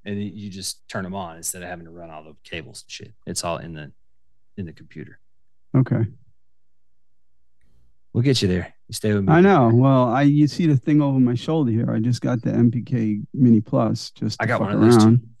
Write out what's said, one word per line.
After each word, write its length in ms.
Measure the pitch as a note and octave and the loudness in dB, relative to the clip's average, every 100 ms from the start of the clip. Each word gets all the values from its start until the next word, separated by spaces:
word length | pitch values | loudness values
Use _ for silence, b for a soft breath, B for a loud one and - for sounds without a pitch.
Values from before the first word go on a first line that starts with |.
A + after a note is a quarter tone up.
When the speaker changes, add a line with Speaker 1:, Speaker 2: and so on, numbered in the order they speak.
Speaker 1:
And 120 | G2+ G2+ | -10 -10
y-, 140 | G#2 | -10
you 160 | F#2 G2+ | -12 -14
just 360 | F#2 F#2 - - | -12 -14 -14 -14
turn 180 | - F#2 | -12 -10
'em 80 | |
on 220 | G2 F2 E2 | -10 -12 -12
instead 260 | E2 F2+ | -14 -12
of 60 | F2 | -12
having 160 | F2 | -14
to 80 | E2 | -16
run 180 | E2+ E2 | -20 -18
all 140 | D#2 | -18
the 100 | D#2 D2+ | -20 -20
cables 400 | - F2 C2 - | -16 -16 -14 -20
and 80 | - | -20
shit. 240 | - - - - | -20 -20 -20 -12
It's 180 | F2 | -10
all 140 | F2+ E2 | -8 -8
in 160 | E2 | -10
the, 180 | D#2 C#2+ - - - - - - - | -16 -16 -20 -20 -20 -20 -20 -20 -16
in 100 | E2+ | -14
the 60 | |
computer. 480 | D#2 - D#2+ C#2 - - - - - - C3 | -16 -20 -18 -18 -20 -20 -20 -20 -20 -4 -2
Speaker 2:
Okay. 300 | B2+ A#2 A2 - - - - - - - - - - - - - - - - - - - - | 0 -2 -4 -8 -20 -20 -20 -20 -20 -20 -20 -20 -20 -20 -20 -20 -20 -20 -20 -20 -20 -20 -8
Speaker 1:
We'll 100 | A#2+ | -2
get 200 | B2+ B2+ | 0 0
you 60 | G2 | 0
there. 240 | F2+ - - - | -2 -6 -16 -16
You 40 | |
stay 180 | - G#2+ | -6 -2
with 120 | G#2 | -2
me. 80 | G2 | 2
Speaker 2:
I 80 | D#3+ | 4
know. 300 | F#3+ F3+ A#2 | 6 4 4
Well, 300 | A#2 C3+ C3+ B2 | 4 4 4 2
I, 140 | A#2+ | 2
you 240 | C#3+ D3 D3 | 2 2 0
see 200 | - E3+ | 0 0
the 100 | C#3 | 0
thing 260 | - D3+ | 2 0
over 160 | C#3+ C3+ | 2 2
my 160 | B2 | 2
shoulder 380 | A#2+ - D#3+ C3 | 0 -2 -2 0
here. 180 | A2+ A#2+ | -2 -2
I 80 | A#2 | -2
just 220 | A2+ B2 | -2 -2
got 220 | - B2 | -2 -4
the 100 | A#2 | -4
M 180 | A2 A#2+ | 2 2
P 120 | A#2+ | 0
K 380 | G2+ B2 A2 G#2 - | -4 -4 -2 -4 -8
Mini 280 | - B2 A2 | 2 4 4
Plus. 500 | G#2 C3+ A2+ A2+ - | 2 -2 0 -4 -8
Just 280 | - A2 - | -8 -8 -4
Speaker 1:
I 40 | |
Speaker 2:
to 40 | A2+ | -4
Speaker 1:
got 100 | A2 | -2
Speaker 2:
fuck 80 | G#2+ | -2
Speaker 1:
one 60 | G#2+ | 4
of 40 | |
those 160 | A2 A#2+ | 6 8
too 40 | |
Speaker 2:
around. 240 | A2 A#2+ - - | 8 4 0 -20